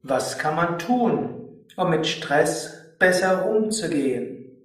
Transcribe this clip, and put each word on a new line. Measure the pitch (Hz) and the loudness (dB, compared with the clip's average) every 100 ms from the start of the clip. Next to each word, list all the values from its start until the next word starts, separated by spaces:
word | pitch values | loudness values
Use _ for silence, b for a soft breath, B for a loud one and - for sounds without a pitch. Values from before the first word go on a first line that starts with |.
| 131 | 0
Was | 131 - - | -2 -2 -4
kann | 151 | -2
man | 160 170 170 | 0 0 -2
tun, | - 247 233 - - - - - _ - | 0 2 2 0 -2 -8 -14 -20 _ -2
um | 175 | 0
mit | 160 160 | 2 0
Stress | - - 143 165 - - - - _ | -4 0 2 2 0 -8 -14 -20 _
besser | 185 180 185 185 - | 4 4 2 2 2
umzugehen? | 214 214 - 165 151 131 120 - - - - | 0 0 -2 -2 -2 -2 -2 -6 -12 -16 -20